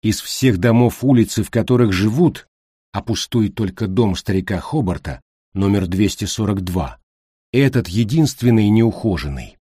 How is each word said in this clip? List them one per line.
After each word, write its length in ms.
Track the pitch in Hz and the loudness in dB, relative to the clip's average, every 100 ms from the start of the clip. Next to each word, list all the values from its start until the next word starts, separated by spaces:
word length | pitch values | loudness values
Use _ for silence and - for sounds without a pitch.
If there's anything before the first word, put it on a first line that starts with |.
Из 180 | 110 101 | -2 -4
всех 380 | - - 131 95 | -6 -2 0 2
домов 460 | 117 113 120 - | 2 4 2 0
улицы, 400 | 127 127 104 - | 2 4 2 0
в 60 | 101 | -4
которых 440 | 117 - 123 117 | -2 0 2 2
живут, 540 | 92 104 120 170 - - _ _ _ _ | 2 0 2 0 0 -18 _ _ _ _
а 100 | 101 | -10
пустует 540 | - 113 - 120 104 - | -6 -6 -2 -2 -2 -2
только 320 | 104 - 107 | -6 -4 -4
дом 280 | 95 110 90 | 0 0 -2
старика 440 | - 95 92 95 | -2 -2 -2 -6
Хобарта, 600 | - 156 98 92 - 67 _ _ _ | -4 -4 -2 -4 -6 -12 _ _ _
номер 340 | 95 98 101 92 | -2 2 2 0
двести 380 | 92 101 - 98 | 0 0 0 -8
сорок 360 | - 104 98 | -4 -2 -2
два, 360 | 90 90 69 - _ _ _ _ _ | -2 -4 -6 -10 _ _ _ _ _
этот 340 | 123 139 127 - | 0 2 0 -2
единственный 800 | 95 113 151 151 - 120 113 104 | -2 0 2 0 2 2 4 4
неухоженный. 880 | 110 113 - 117 87 69 67 53 _ | 4 4 0 -4 -2 -4 -10 -12 _